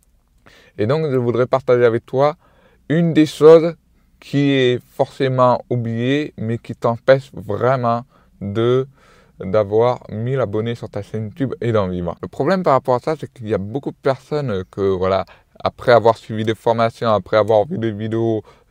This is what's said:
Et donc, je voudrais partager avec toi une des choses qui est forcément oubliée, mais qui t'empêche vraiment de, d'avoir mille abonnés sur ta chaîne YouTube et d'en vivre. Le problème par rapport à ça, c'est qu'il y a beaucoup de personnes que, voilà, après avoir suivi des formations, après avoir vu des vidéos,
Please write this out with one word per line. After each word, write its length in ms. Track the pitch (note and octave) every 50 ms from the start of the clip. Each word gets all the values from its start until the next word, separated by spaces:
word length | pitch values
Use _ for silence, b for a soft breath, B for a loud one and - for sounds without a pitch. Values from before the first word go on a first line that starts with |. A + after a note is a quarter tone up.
| _ _ _ _ _ _ _ _ b b b b b b b -
Et 100 | G#2+ A2+
donc, 200 | D3 D#3+ D#3+ C#3+
je 40 | C3
voudrais 300 | B2+ A#2+ A#2+ A2+ A#2+ B2+
partager 380 | - C3+ C3 - - B2 A#2+ A#2+
avec 200 | A#2 A2+ A#2+ _
toi 300 | - B2+ C3 C#3+ D3+ E3+ b b b b b b b b b b -
une 240 | D3 E3+ E3+ E3
des 140 | C#3+ D#3 D3+
choses 500 | C#3+ - - D3 D#3+ E3 E3 D#3 E3+ D#3+ _ _ _ _ _ _ _ _ _
qui 320 | - - D3 C#3+ C#3+ C#3
est 300 | C#3 C3+ B2+ B2 B2 A2+ _
forcément 800 | _ _ - C3+ - - - C3+ C3 B2+ B2+ B2+ B2 A#2+ - - -
oubliée, 640 | B2 A#2+ A2+ A2+ A2+ A2+ A#2+ B2+ C#3 D3 D3+ - _
mais 220 | - A2 A2+ A#2 A#2
qui 160 | - - A#2
t'empêche 560 | _ - A#2+ A#2 - - - C3+ C3+ C3+ - -
vraiment 720 | - G2+ G#2 G2+ G2+ A2+ B2+ C3+ B2+ A#2+ A#2 A#2 A#2+ B2 b b b b b b -
de, 480 | G2 G2+ G2+ A2+ A#2 A#2+ B2+ C3 C3+ C3+ b b b b b b b b b -
d'avoir 640 | G2 F#2 G#2 G#2+ G#2 G2 G#2+ A2+ A#2 B2 A#2+ - - -
mille 320 | G2+ G#2+ A#2 B2+ C3+ C3
abonnés 340 | A#2 G2+ G#2 G#2+ A2+ A#2 A#2
sur 160 | - A#2 -
ta 120 | - G#2
chaîne 240 | G2+ - - A2 A2
YouTube 280 | G#2 - - C3+ A2+ - -
et 100 | - A#2+
d'en 160 | A2 G#2 F#2+
vivre. 300 | F#2 F2+ F2+ F2 E2+ - _
Le 60 | -
problème 380 | - - - C3+ E3 G3 F#3 F3
par 80 | D3+
rapport 240 | C3+ B2+ - C3 B2
à 20 | B2
ça, 160 | - D#3 D#3+
c'est 160 | - - -
qu'il 160 | _ - A2 G#2
y 60 | A2
a 40 | F#2
beaucoup 340 | G2 G#2 A2+ C#3+ - D#3
de 40 | - _
personnes 640 | - C#3 C3 - - - D3+ D3 C#3+ A#2+ G2+ F#2 F#2 _
que, 80 | - G#2
voilà, 440 | G2 G2 F#2+ F2+ F#2+ F#2 F#2+ F#2 F#2 b b b b b b -
après 300 | - G2 - - - B2+
avoir 260 | A#2+ A2 G#2 A2+ A2 -
suivi 260 | - - A2+ G#2+ A2
des 120 | A2 A2
formations, 520 | - - A#2+ A2+ A#2 A#2 A2+ - - A#2+ A2+
après 260 | G#2+ G2 - - G#2+
avoir 280 | A2 G#2 G#2+ A2 G#2 G2+
vu 140 | D3 F3 A#2
des 140 | A2 A2+
vidéos, 500 | G#2 G2+ A2+ A2 A2 A2+ A2+ A2+ A2 G#2+ b b b b b _